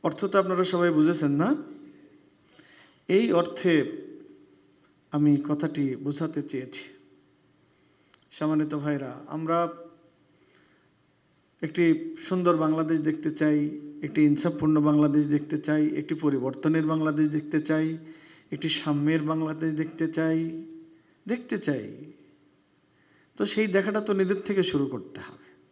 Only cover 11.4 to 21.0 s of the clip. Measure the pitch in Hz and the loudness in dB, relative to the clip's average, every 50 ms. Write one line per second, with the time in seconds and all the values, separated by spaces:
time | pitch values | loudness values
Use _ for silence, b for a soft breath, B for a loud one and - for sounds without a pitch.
11.4 | _ _ _ _ - 156 160 180 170 165 160 156 - - - - - - 185 185 | _ _ _ _ -10 -6 0 2 4 4 4 2 0 -8 -12 -12 -6 -4 -2 0
12.4 | 180 175 170 156 156 156 156 160 160 151 165 156 147 156 156 151 - 156 151 - | 2 2 2 4 2 2 2 0 0 0 0 0 2 0 -2 0 -2 -4 -2 0
13.4 | 156 151 151 147 147 147 - - - - - - - 143 - 156 151 147 147 147 | 2 2 4 2 0 -2 -4 -8 -12 -14 -14 -10 -10 -4 2 4 4 4 4 4
14.4 | - 175 160 - 160 156 156 151 147 151 151 147 151 147 143 151 147 147 147 143 | 2 -2 -2 2 2 2 4 4 4 4 6 6 4 6 4 4 2 2 0 -2
15.4 | 143 - 156 151 - - 151 156 151 151 - 147 143 - 165 156 160 147 139 131 | -2 -2 -6 -6 -2 0 2 2 2 0 0 -4 -4 -4 -6 0 0 0 0 2
16.4 | 123 131 135 - - 156 160 160 151 156 160 160 156 156 151 151 156 151 151 151 | -2 -4 -4 -2 0 2 2 2 2 0 0 0 0 0 2 2 0 2 0 -2
17.4 | 147 147 - 156 151 - 156 156 160 160 160 160 B B B B B B B B | -4 -2 -2 -2 0 0 0 0 0 -2 -4 -6 B B B B B B B B
18.4 | B B - 147 - 160 - 127 - 156 147 147 147 151 160 160 151 156 160 160 | B B -10 -6 -4 -4 -4 -2 -2 -2 -2 2 2 2 2 2 0 0 -2 -2
19.4 | 160 156 160 156 165 160 156 151 160 160 - - 160 160 160 160 160 160 160 160 | -2 -4 -4 -4 -4 -4 -2 -2 -4 -6 -4 -4 -4 -2 0 0 0 2 0 0
20.4 | 165 165 - - - - - - - b b b | -2 -4 -6 -10 -14 -14 -18 -20 -20 b b b